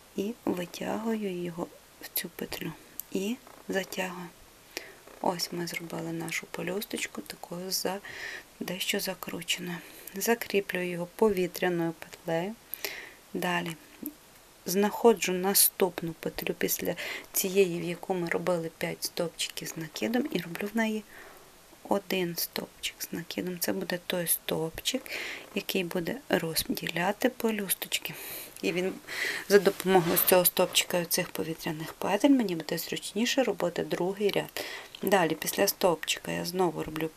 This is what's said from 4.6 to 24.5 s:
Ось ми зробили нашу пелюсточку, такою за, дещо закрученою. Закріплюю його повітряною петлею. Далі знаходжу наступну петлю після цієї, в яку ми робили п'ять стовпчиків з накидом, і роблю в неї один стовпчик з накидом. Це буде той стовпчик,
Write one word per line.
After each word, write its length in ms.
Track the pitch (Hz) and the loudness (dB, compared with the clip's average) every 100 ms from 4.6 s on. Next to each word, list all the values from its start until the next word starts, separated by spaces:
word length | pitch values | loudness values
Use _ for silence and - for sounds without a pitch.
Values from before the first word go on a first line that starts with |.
| - - - - - - | -12 -12 -12 -18 -20 0
Ось 300 | - 175 - | 0 2 -2
ми 160 | 175 170 | -2 -4
зробили 440 | - 170 170 165 | -4 -6 -6 -4
нашу 360 | 165 165 - - | -4 -4 -6 -6
пелюсточку, 720 | - 170 190 - 233 - - | -6 -4 -4 -4 -4 -4 -8
такою 500 | 202 - - 175 185 | -10 -12 -10 -10 -4
за, 280 | 180 180 196 - - - - - - | -2 0 -2 -8 -10 -10 -10 -14 -8
дещо 400 | 233 185 - 202 | -4 -2 0 0
закрученою. 760 | 190 180 - - - - 175 170 - - - 196 | -2 -6 -6 -6 -4 -4 -2 -8 -10 -16 -12 -2
Закріплюю 720 | 208 226 - 196 202 180 180 | 2 2 2 0 0 -2 -2
його 180 | 175 175 - | -2 -6 2
повітряною 760 | 220 185 175 - 180 175 165 165 | 4 4 0 2 2 2 0 -2
петлею. 560 | - - - 165 190 226 - - - - - - - | -12 -10 -2 0 -2 -8 -12 -8 -8 -8 -14 -18 -10
Далі 420 | 185 180 175 175 160 - - - - - - - - - | -2 0 0 -2 -8 -16 -16 -16 -16 -20 -20 -20 -12 -2
знаходжу 640 | 185 208 - 233 196 180 | 2 2 8 8 8 2
наступну 840 | 180 190 196 - - 185 - 170 160 | 0 4 6 4 4 0 2 -6 -4
петлю 340 | - - - | -6 -4 -4
після 420 | 175 185 - - 175 - - - | -2 -2 0 -2 -4 -6 -8 -4
цієї, 480 | - 196 190 190 170 | -2 2 6 6 4
в 20 | |
яку 300 | 170 170 - | -2 -4 -2
ми 160 | 185 170 | 0 2
робили 420 | - 175 175 160 - | 0 2 2 0 -4
п'ять 260 | 170 165 | -4 -4
стовпчиків 640 | - - 170 - - - 160 | -6 -2 -4 -2 -6 -4 -8
з 100 | - | -8
накидом, 500 | 160 - 226 240 294 | -8 -4 0 0 0
і 80 | 180 | -2
роблю 300 | 170 165 208 | -4 -6 -4
в 40 | 226 | 0
неї 260 | 220 214 - - - - - - - - - | 0 -2 -6 -18 -18 -20 -20 -20 -20 -20 0
один 460 | 101 - 190 175 170 | 0 2 0 2 0
стовпчик 600 | - - - - - - | -4 -4 -6 -8 -8 -8
з 140 | - | -8
накидом. 460 | 180 170 - 180 180 | -6 -6 -6 -4 -2
Це 140 | - | -2
буде 260 | 190 175 180 - | -2 -2 -4 -2
той 200 | 180 170 | -2 0
стовпчик, 760 | - - | -2 0